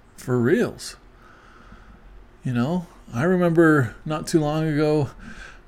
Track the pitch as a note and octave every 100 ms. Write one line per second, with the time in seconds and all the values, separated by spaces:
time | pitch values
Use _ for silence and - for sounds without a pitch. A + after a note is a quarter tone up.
0 | - - - B2 A#2+ G3 - - - -
1 | - - - - - - - - - -
2 | - - - - C3+ A#2+ B2+ F3+ E3+ -
3 | - A#2 E3 F#3 F3 E3 E3 D3+ A#2 -
4 | D#3 D#3 - E3 D3+ D#3 D#3 D3 D3+ D3+
5 | C3 - - - - -